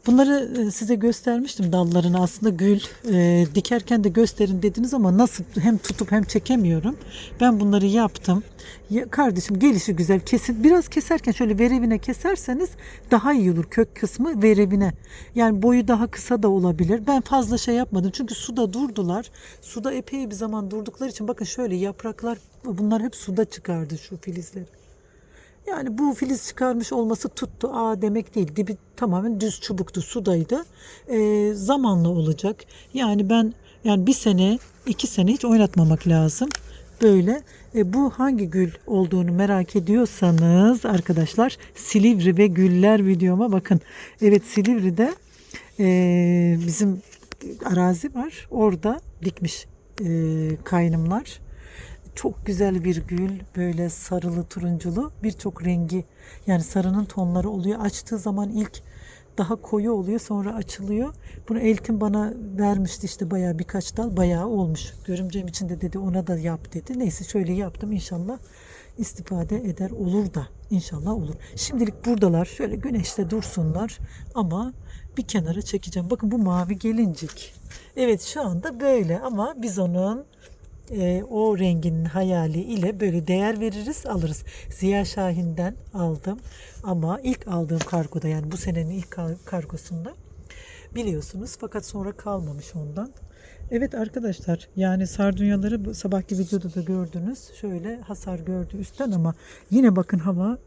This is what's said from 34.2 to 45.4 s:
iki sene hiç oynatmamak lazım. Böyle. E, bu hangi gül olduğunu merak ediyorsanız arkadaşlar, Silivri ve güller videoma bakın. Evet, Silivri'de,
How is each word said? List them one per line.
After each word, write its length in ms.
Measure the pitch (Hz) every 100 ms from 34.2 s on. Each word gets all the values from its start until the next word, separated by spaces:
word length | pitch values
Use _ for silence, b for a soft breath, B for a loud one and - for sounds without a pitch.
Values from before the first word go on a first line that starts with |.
| 226 185 190 233 - -
iki 220 | - - -
sene 240 | - 185
hiç 140 | 269
oynatmamak 600 | 240 226 202 180 160 156 180
lazım. 420 | 160 160 - 277 - B B B -
Böyle. 420 | 226 190 180 277 - B B
E, 180 | 226 185
bu 160 | 240 277
hangi 400 | - 262 247 185
gül 220 | 185 180 - -
olduğunu 440 | 202 180 185 175
merak 440 | 175 202 196 175
ediyorsanız 1120 | 208 170 220 233 - 180 165 170 175 208 240
arkadaşlar, 720 | 233 185 - 165 160 - 214 - B
Silivri 600 | - - 214 220 208 175 180
ve 100 | 208
güller 580 | 175 190 180 202 214
videoma 460 | 190 185 180 180 233
bakın. 300 | 190 - 180 B B B B
Evet, 220 | 214 202
Silivri'de, 680 | - 208 202 240 185 170 247 359 _ B